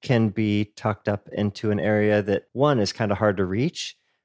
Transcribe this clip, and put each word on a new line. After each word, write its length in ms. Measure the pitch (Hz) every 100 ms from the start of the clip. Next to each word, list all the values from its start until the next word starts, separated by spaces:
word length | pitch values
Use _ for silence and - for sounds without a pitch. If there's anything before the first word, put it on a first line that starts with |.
can 260 | - 120 110
be 380 | 101 107 104 104 -
tucked 320 | 113 104 -
up 220 | 101 -
into 400 | - 104 - 110
an 80 | 104
area 420 | 92 107 104 107
that, 280 | 101 98 -
one, 280 | 117 147 131
is 100 | 101
kinda 240 | - 107 98
hard 220 | 107 95
to 80 | 90
reach, 520 | 98 156 - - - _ _